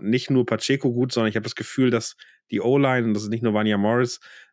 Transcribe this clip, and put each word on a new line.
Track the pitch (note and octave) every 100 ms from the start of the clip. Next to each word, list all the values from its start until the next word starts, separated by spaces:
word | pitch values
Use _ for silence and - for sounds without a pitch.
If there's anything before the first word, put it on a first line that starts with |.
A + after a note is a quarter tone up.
nicht | G2+ B2 -
nur | C3
Pacheco | A#2+ A2 - C#3 C3+
gut, | A#2+ B2+
sondern | B2 A2
ich | G#2+
hab |
das | A2+
Gefühl, | - - - B2+
dass | A#2 - - - _ -
die | G#2
O-Line, | A2+ C#3 C#3 B2+ A2+
und |
das | G#2
ist | G#2
nicht | A2+
nur | A2+
Vanya | G#2+ G#2+ G#2
Morris, | G#2 A#2+ B2 - - - -